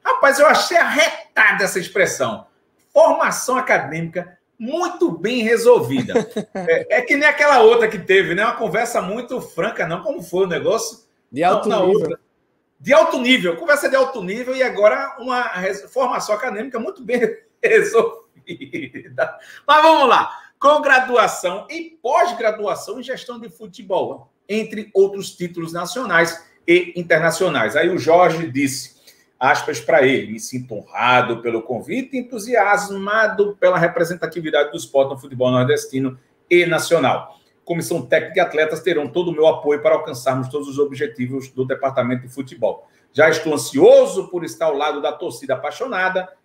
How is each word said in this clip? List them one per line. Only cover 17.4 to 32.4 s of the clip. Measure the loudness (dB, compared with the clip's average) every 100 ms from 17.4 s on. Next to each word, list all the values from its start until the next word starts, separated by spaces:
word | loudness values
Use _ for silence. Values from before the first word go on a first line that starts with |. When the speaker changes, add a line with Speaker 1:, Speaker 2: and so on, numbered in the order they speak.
| _ _
Speaker 1:
resolvida. | 2 4 4 2 0 -4 _ _ -20 -18 -14 -12 -12 -16 -12 -6 -6 -6 -20 -6 2
Mas | 4
vamos | 6 6 6
lá. | 4 2 -6 -20 0
Com | 2 4
graduação | 4 2 4 2 2 0 -6 -6 -10
e | -14 -14 -10
pós-graduação | -2 0 0 -2 -4 -4 -4 -6 -8 -12
em |
gestão | -10 -12 -12 -16
de | -16
futebol, | -18 -20 -18 -6 -4 -4 -8 -18 _ -8
entre | -6 -6 -10 -4
outros | 0 0 0 -12 -10
títulos | -10 -10 -10
nacionais | -8 -8 -6 0 2 2 -2 -16 _ 2
e | 2 2 -6
internacionais. | 0 2 2 0 0 0 0 0
Aí | 0
o | 0
Jorge | 4 4 4 2 -4
disse, | -2 -2 -4 -12 _ _ _ _ -2
aspas | 0 0 -2 -6
pra | 2 4 4
ele, | 2 -4
"Me | -10
sinto | -10 -10 -10
honrado | -14 -12 -2 2 4 2 -2
pelo | -4 -4
convite | -4 -8 -6 -8 -6 -8
e |
entusiasmado | -8 -10